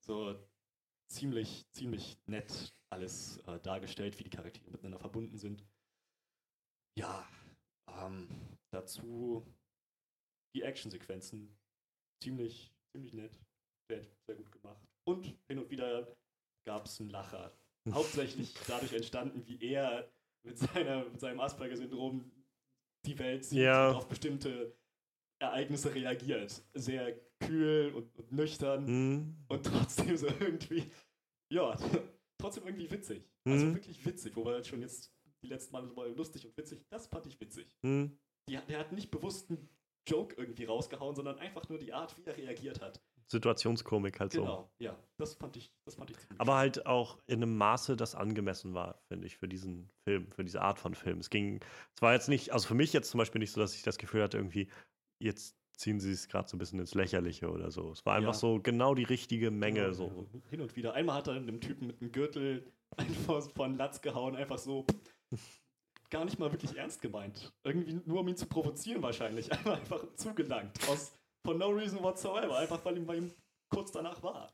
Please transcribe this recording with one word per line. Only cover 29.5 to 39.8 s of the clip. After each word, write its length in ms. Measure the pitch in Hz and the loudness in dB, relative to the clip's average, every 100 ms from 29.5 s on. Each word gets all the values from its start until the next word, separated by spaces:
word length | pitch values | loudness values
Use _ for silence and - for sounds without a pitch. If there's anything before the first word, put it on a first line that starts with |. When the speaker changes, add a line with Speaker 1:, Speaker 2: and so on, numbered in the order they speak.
| 139 - | -2 2
Speaker 1:
trotzdem 500 | - - - - 165 | 4 4 2 2 2
so 100 | 143 | 2
irgendwie, 640 | 135 196 160 - 165 - - _ _ _ _ _ | 2 0 0 0 -2 -2 -10 _ _ _ _ _
ja, 240 | 175 151 - | 2 2 2
<laughs> 420 | - 160 - - _ _ | 2 2 0 -14 _ _
trotzdem 280 | 202 - 185 | -6 -6 -8
irgendwie 240 | 196 160 | -8 -4
witzig. 340 | 202 - 98 - _ 127 | -6 -6 -10 -12 _ 4
Also 200 | 139 151 | 6 6
Speaker 2:
Mhm. 80 | |
Speaker 1:
wirklich 300 | 170 - - | 2 -4 -4
witzig, 320 | 147 - 110 117 | -4 -4 -8 -4
wo 80 | |
wir 80 | 113 | -2
halt 140 | 120 117 | -2 -4
schon 160 | 127 | -8
jetzt 320 | 120 - - _ _ _ | -8 -10 -16 _ _ _
die 40 | 131 | -10
letzten 240 | 131 - | -10 -8
Male 140 | 127 127 | -10 -10
so 60 | |
mal 180 | 120 120 | -8 -6
lustig 300 | 120 156 131 117 | -4 -6 -8 -14
und 80 | - | -12
witzig, 260 | 151 151 _ | -12 -12 _
das 160 | 220 226 | -12 -8
fand 200 | 165 143 | -10 -10
ich 140 | - | -14
witzig. 340 | 107 - - _ | -14 -14 -16 _
Speaker 2:
Mhm. 360 | 131 139 143 143 _ _ - | 2 4 2 -4 _ _ -8
Speaker 1:
Die, 100 | 135 135 | -8 -4
der 100 | 151 | -6
hat 140 | 156 | -4
nicht 180 | 190 196 | -6 -6
bewusst 380 | 151 180 190 - | -4 -4 -6 -6
einen 220 | 165 - _ | -6 -6 _